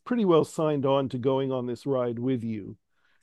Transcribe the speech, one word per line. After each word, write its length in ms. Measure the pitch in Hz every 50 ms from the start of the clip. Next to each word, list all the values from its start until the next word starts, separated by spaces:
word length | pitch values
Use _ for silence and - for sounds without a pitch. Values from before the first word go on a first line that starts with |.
| -
pretty 200 | - 247 233 208
well 180 | 185 165 151 139
signed 400 | - - - 156 156 151 139 127
on 240 | 135 135 139 135 117
to 80 | 131 123
going 340 | 117 139 135 131 139 131
on 140 | 131 127 123
this 200 | 123 120 - -
ride 320 | 143 135 127 123 120 117 120
with 240 | 120 131 131 120 113
you. 320 | 113 110 104 95 107 110 - _ _ _ _ _ _ _ _